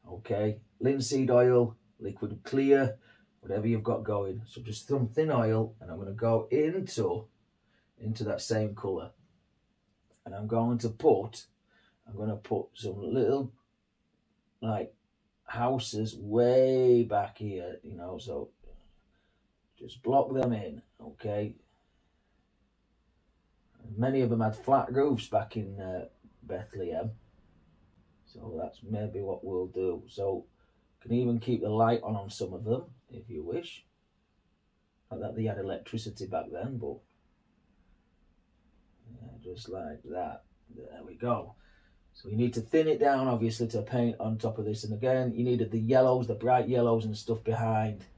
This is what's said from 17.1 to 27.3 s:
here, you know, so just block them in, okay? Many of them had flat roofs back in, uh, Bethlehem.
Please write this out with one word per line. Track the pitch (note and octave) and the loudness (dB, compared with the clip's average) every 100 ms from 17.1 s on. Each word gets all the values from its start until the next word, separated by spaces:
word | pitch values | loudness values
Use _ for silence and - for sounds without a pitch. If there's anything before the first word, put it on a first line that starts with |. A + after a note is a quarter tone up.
| G#2 G#2 - | 2 0 -6
here, | G#2 F#2+ E2+ - | -8 -6 -8 -12
you | - F#2 | -14 -12
know, | F2 - | -10 -10
so | - - - _ - - _ _ _ _ _ _ _ _ _ _ | -8 -8 -10 _ -20 -20 _ _ _ _ _ _ _ _ _ _
just | A#2 - | -18 -8
block | - C3+ C3+ | 2 4 4
them | C3 B2 | 2 0
in, | A2 F#2+ A2+ - _ | 0 -4 -12 -18 _
okay? | A2+ - G#2+ G#2 G#2+ - _ _ _ _ _ _ _ _ _ _ _ _ _ _ _ _ _ _ _ _ _ _ A2+ G#2 | -20 -10 -4 -4 -4 -8 _ _ _ _ _ _ _ _ _ _ _ _ _ _ _ _ _ _ _ _ _ _ -12 -2
Many | B2+ C3+ | 2 4
of | A#2+ | 4
them | A2+ | 4
had | A2+ G#2+ | 0 -2
flat | - C3+ - | 2 4 4
roofs | B2+ D3 A#2 - | 2 2 2 0
back | - - A2+ | -2 0 -8
in, | G2 G2 | -8 -8
uh, | F#2 F2+ - _ - _ | -6 -6 -8 _ -20 _
Bethlehem. | - - - - F2 - A2+ A2 _ | -10 -10 -8 -8 -6 -4 -6 -10 _